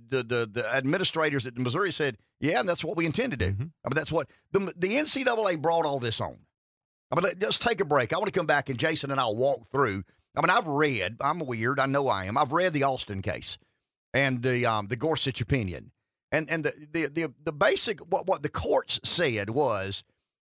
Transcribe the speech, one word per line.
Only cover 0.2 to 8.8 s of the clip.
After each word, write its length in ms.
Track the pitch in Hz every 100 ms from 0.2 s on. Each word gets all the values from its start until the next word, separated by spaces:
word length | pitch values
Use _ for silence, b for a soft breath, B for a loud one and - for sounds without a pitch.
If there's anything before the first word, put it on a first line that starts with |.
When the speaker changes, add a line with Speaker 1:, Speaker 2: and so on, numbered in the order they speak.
Speaker 1:
the, 260 | 117 120 113
the 240 | 107 110 131
administrators 720 | 131 185 180 160 156 143 120
at 100 | 120
Missouri 340 | 123 147 190
said, 260 | 156 143 110 _ _
"Yeah, 200 | 143 214
and 100 | 208
that's 140 | 165
what 120 | 151 151
we 120 | 165
intend 240 | - 254
to 60 | 131
do." 100 | 98
Speaker 2:
Mm-hmm. 160 | 98
Speaker 1:
I 260 | 160 - -
mean, 60 | 143
that's 160 | 147
what 180 | 156 - b b
the, 200 | 196 185 175
the 180 | 185 247
N 120 | 302
C 160 | 269
double 260 | 254 226 202
A 60 | 165
brought 320 | 156 165 156
all 120 | 139
this 220 | 123 -
on. 160 | 87 60 _ _ _ _ _ _ -
I 40 | 151
mean, 80 |
let, 180 | 190 180
let's 160 | 214 -
take 240 | 240 208
a 40 | 156
break. 280 | 143 117
I 60 | 165
wanna 100 | 220
come 160 | - 156
back 240 | 143 139
and 80 |
Jason 320 | 120